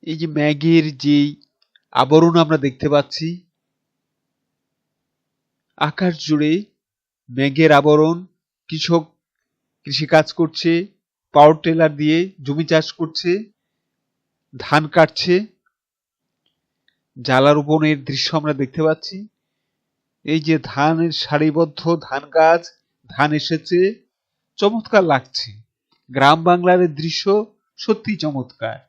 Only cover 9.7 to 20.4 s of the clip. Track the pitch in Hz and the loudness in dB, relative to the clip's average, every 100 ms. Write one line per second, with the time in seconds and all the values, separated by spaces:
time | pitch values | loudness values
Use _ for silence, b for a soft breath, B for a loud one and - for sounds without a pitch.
9.7 | _ - 131 147 160 156 - 165 160 170 | _ -10 -8 0 2 0 -4 -6 -4 -2
10.7 | 165 196 _ _ _ _ 147 151 156 170 | -2 -4 _ _ _ _ 6 6 6 0
11.7 | 165 160 147 151 160 190 190 139 143 160 | 0 0 0 -2 0 -2 _ -8 -6 0
12.7 | 160 156 - 160 160 175 185 220 _ _ | 0 -2 -8 -8 -6 -4 -4 -6 _ _
13.7 | _ _ _ _ _ _ _ _ 131 - | _ _ _ _ _ _ _ _ -18 -2
14.7 | 147 156 175 160 - - 180 214 _ _ | 0 0 2 2 0 0 0 -2 _ _
15.7 | _ _ _ _ _ _ _ _ _ _ | _ _ _ _ _ _ _ _ _ _
16.7 | _ _ _ _ - 120 131 139 147 147 | _ _ _ _ -14 -2 2 4 2 2
17.7 | 156 151 151 131 135 - 165 151 135 135 | 0 2 -2 -4 -8 -4 -4 -4 -4 -6
18.7 | - 156 160 - 190 214 _ _ _ _ | -2 -2 -2 -8 -16 -18 _ _ _ _
19.7 | _ _ _ _ _ - 160 | _ _ _ _ _ -6 -4